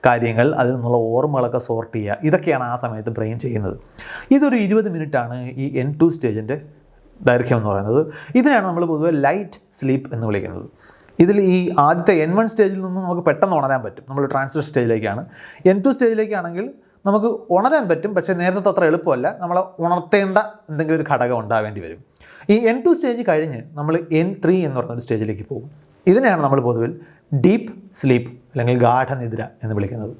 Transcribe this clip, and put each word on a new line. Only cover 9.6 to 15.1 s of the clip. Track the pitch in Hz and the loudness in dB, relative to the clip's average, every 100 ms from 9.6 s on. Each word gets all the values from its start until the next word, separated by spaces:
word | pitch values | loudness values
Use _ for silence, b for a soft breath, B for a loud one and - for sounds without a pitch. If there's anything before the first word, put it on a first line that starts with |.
| _ - | _ -6
സ്ലീപ്പ് | 135 135 135 113 | -2 -2 -2 -6
എന്ന് | 113 | -2
വിളിക്കുന്നത്. | 101 92 90 - _ B B B - | -2 -4 -12 -16 _ B B B 4
ഇതിൽ | 175 208 190 180 | 6 6 4 2
ഈ | 180 180 143 | 2 2 4
ആദ്യത്തെ | 175 170 175 156 | 4 4 2 2
എൻ | 190 | 2
വൺ | 226 | 0
സ്റ്റേജിൽ | 220 196 190 185 | 2 0 0 -6
നിന്നും | 185 180 | -6 -4
നമുക്ക് | 175 175 | -2 0
പെട്ടെന്ന് | - 196 160 | 2 2 2
ഉണരാൻ | 135 131 113 | 0 -2 -4
പറ്റും. | - - | -14 -10
നമ്മൾ | 135 135 | -4 -2
ട്രാൻസിഷൻ | 135 135 151 - | -2 -2 -4 -2
സ്റ്റേജിലേക്കാണ്. | 131 120 113 104 | 0 0 0 -2